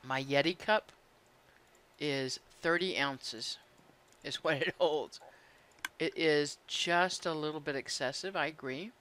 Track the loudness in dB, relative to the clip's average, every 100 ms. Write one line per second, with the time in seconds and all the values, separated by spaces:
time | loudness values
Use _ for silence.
0 | -2 -4 2 4 4 0 2 2 2 -20
1 | _ _ _ _ _ -20 _ -20 _ -6
2 | -4 -2 -2 -6 -12 -4 0 2 2 0
3 | 0 -2 -10 -8 -8 -10 -14 -20 -20 _
4 | _ -12 -8 -4 0 0 0 2 2 2
5 | -4 -10 -20 -20 -20 -20 -20 -10 -10 _
6 | -4 2 4 4 2 -4 -8 -4 2 4
7 | 4 0 -4 -2 -4 -4 -4 -4 -4 -2
8 | -2 -4 -6 -2 -4 -4 -8 -6 -8 _